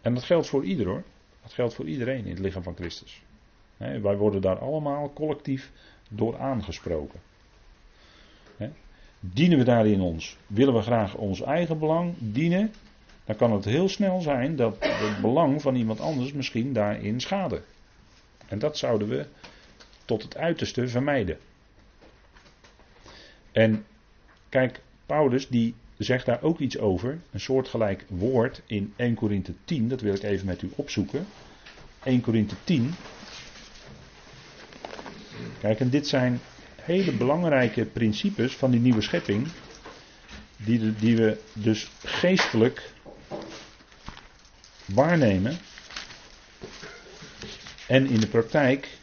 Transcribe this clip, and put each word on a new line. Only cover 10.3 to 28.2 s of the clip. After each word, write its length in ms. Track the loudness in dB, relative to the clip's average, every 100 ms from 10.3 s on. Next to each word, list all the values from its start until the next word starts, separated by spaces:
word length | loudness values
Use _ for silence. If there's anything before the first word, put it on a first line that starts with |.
| -16 -6
Willen 280 | 2 4
we 80 | 4
graag 320 | 2 0 0
ons 280 | -2 -4 -2
eigen 360 | 0 0 0 -2
belang 360 | 0 0 -2 -6
dienen? 540 | -4 0 2 2 0 -4 -20 -20 _ -20
Dan 120 | -8 2
kan 160 | 2
het 120 | 2
heel 240 | 2 2 2
snel 320 | 2 0 0
zijn 360 | 0 0 0 0
dat 200 | 0 0
het 400 | -2 0 -2 0
belang 420 | 2 4 4 2
van 120 | 0
iemand 260 | 0 0 -2
anders 320 | -4 -2 -4
misschien 400 | -6 -4 -2 -2
daarin 480 | 0 0 -2 -4 -4
schade. 420 | -4 -4 -2 -6 -10 -20 -20 _ -20 _ _ _ -10
En 120 | -4
dat 200 | -4 -2
zouden 300 | 0 0 0
we 180 | -4 -6 -14 -20 -20 -20 -20 -20 _
tot 180 | -4 -4
het 140 | -4 -4
uiterste 520 | -2 -2 -4 -4 -2
vermijden. 500 | -2 0 0 0 -6 -12 _ _ _ -20 _ -20 _ _ -20 -20 _ -20 _ -20 -20 -20 -20 -20 -20 -4
En 320 | 4 4 4 -4 _ _ _ _ _ _
kijk, 320 | 2 2 -2 -20 _ _
Paulus 420 | 2 4 2 0
die 260 | 0 0 -2 -18 -10
zegt 280 | -2 0 2
daar 160 | 0
ook 160 | 0 0
iets 200 | -2 0
over, 420 | 2 2 -2 -6 -10
een 100 | -12
soortgelijk 640 | 0 0 0 -2 0 -2 -6
woord 540 | -2